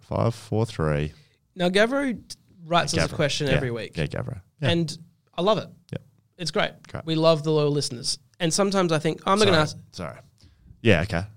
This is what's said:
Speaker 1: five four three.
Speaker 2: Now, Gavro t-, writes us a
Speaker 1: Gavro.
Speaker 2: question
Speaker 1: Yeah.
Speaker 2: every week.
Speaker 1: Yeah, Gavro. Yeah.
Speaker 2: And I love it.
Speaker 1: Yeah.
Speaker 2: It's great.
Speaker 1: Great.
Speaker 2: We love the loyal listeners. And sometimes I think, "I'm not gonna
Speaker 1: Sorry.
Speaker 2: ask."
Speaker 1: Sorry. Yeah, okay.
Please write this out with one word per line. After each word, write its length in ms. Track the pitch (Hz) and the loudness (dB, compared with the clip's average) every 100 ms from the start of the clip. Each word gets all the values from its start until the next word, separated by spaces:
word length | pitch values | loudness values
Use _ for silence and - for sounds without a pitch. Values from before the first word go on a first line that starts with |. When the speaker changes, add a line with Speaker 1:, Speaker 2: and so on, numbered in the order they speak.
Speaker 1:
five 340 | - - 110 | -6 -2 -2
four 320 | - - 107 110 | -2 -4 -4 -2
three. 460 | - 78 73 76 - _ _ _ - | -2 -2 -2 -4 -8 _ _ _ -6
Speaker 2:
Now, 120 | 180 | 0
Gavro 440 | 190 226 277 277 | 2 2 0 -2
t-, 220 | 220 - - _ - | -6 -10 -20 _ -20
writes 300 | 160 170 151 170 | -2 0 2 0
us 80 | |
a 40 | 156 | 0
Speaker 1:
Gavro. 60 | 123 | 0
Speaker 2:
question 300 | 147 - 143 | -2 0 0
Speaker 1:
Yeah. 80 | |
Speaker 2:
every 160 | - 127 | 0 0
week. 260 | 117 95 - | -6 -6 -4
Speaker 1:
Yeah, 100 | 76 | -4
Gavro. 340 | 50 - - - _ | -4 -8 -10 -16 _
Yeah. 100 | - | 0
Speaker 2:
And 280 | 170 165 - - _ _ - | 0 -2 -6 -16 _ _ -2
I 60 | |
love 160 | 185 196 | 0 0
it. 100 | - - _ | -2 -14 _
Speaker 1:
Yeah. 60 | - - _ _ - | -12 -12 _ _ -12
Speaker 2:
It's 140 | 170 | -6
great. 220 | 208 - - - | -2 -4 -6 -12
Speaker 1:
Great. 180 | - 165 | -10 -4
Speaker 2:
We 80 | |
love 280 | 160 160 160 | 2 4 4
the 60 | 151 | 2
loyal 180 | 151 147 | 2 2
listeners. 480 | 147 - 117 - - _ - | 0 -4 -6 -6 -8 _ -4
And 120 | 170 | -2
sometimes 380 | 156 202 196 180 | 2 2 2 2
I 60 | 156 | 2
think, 220 | 160 - - | 0 -2 0
"I'm 120 | 202 | 4
not 60 | 208 | 6
gonna 100 | 165 | 4
Speaker 1:
Sorry. 60 | |
Speaker 2:
ask." 140 | 151 - - | 2 -4 -16
Speaker 1:
Sorry. 240 | - 80 - - _ - _ - - | -12 -12 -12 -20 _ -20 _ -20 0
Yeah, 200 | 117 85 | 4 4
okay. 200 | 98 85 95 | 2 -4 -6